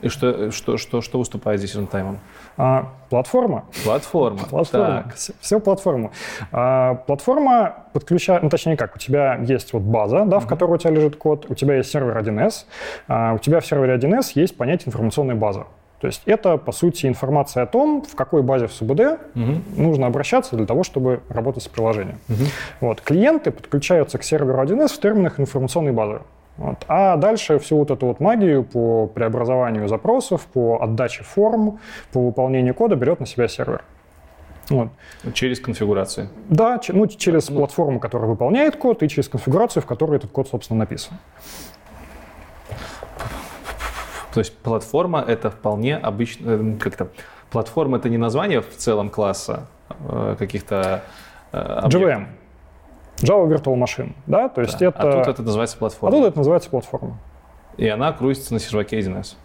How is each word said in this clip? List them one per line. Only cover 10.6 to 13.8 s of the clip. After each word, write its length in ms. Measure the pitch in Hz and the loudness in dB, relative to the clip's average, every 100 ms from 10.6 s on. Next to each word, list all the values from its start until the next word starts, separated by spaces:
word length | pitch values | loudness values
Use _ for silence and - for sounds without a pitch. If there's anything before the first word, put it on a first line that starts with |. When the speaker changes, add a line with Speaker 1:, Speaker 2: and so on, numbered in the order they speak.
| 175 | 2
Speaker 2:
у 40 | 170 | 2
тебя 120 | 165 | 4
лежит 240 | 156 151 143 | 4 2 2
код, 300 | 156 151 - | 0 0 -2
у 60 | |
тебя 220 | 131 139 139 | -2 2 2
есть 140 | 131 | 0
сервер 260 | 151 127 110 | -2 -2 -2
один 220 | 110 107 | -2 0
эс, 260 | 185 - - - - - - | 0 -2 -16 -14 -14 -14 -2
а, 260 | 123 113 | 0 2
у 40 | 113 | 0
тебя 220 | - 160 | 2 2
в 60 | - | 2
сервере 260 | 147 | 2